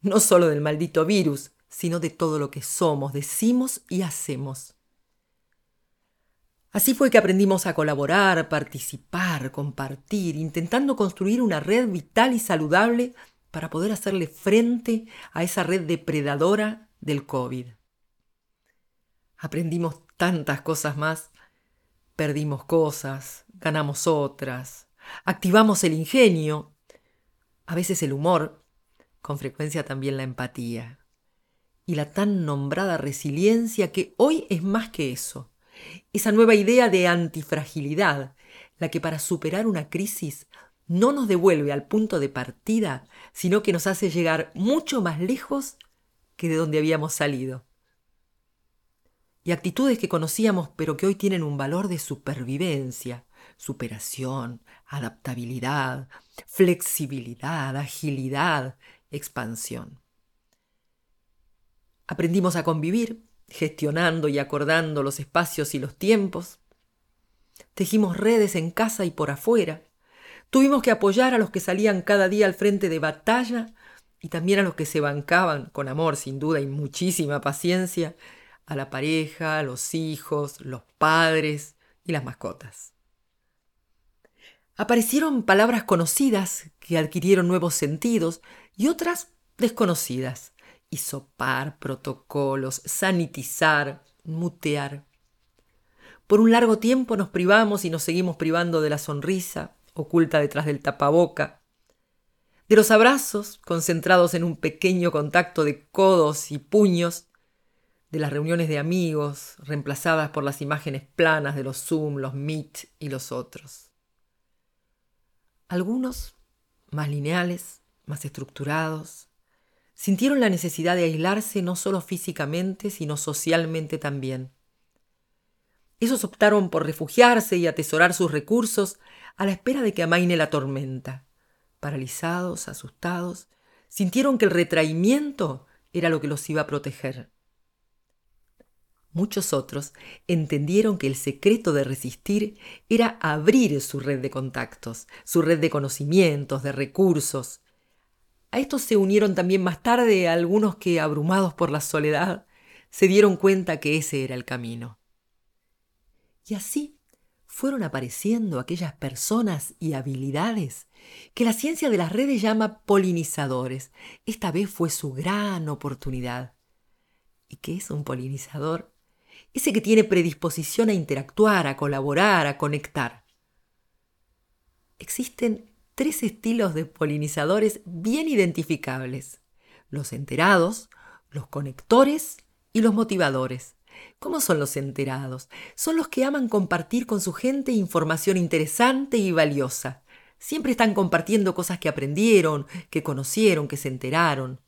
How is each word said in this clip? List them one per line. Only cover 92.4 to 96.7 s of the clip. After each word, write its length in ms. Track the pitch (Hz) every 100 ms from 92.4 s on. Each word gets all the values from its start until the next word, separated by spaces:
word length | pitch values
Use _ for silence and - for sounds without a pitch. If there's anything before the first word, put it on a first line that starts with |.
| 139 135 131 131
sanitizar, 1200 | - - 190 180 165 - 127 - 160 151 147 - _ _
mutear. 800 | - 160 170 - 156 147 139 139 _ _ _ _ _ _ _ _ _ _ - - _
Por 100 | 208
un 140 | 226
largo 260 | 233 240